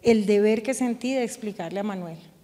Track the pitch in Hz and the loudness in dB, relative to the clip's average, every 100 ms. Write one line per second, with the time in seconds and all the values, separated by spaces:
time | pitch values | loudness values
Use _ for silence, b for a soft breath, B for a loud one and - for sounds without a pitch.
0 | - 226 196 208 208 220 226 262 254 233 | 4 4 4 4 4 2 0 -2 -2 -2
1 | 247 262 240 - 214 196 170 185 208 190 | -2 -2 -4 -6 -10 -8 -8 -6 -4 -6
2 | 175 165 - _ | -8 -12 -18 _